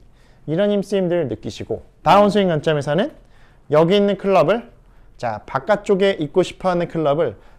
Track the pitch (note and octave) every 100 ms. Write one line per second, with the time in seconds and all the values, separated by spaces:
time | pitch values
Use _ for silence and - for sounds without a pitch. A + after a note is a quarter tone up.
0 | - _ _ _ - D#3+ G#3 G#3 F#3+ G3
1 | F3+ F3 C#3 - - - G#2 G#2+ - _
2 | D3+ F#3+ G#3 G3+ F#3 D#3 D#3+ D3+ C#3 D3+
3 | C#4 - - - - _ _ D3 E3 G3+
4 | G3+ F#3+ G3 F#3 D3+ A3+ - _ _ -
5 | - - A#2+ G#2 - C3+ - G3+ - G3
6 | G3 F#3+ D3 F#3 F3 - F#3 F3 E3+ E3
7 | D3+ C#3+ D3 G2 -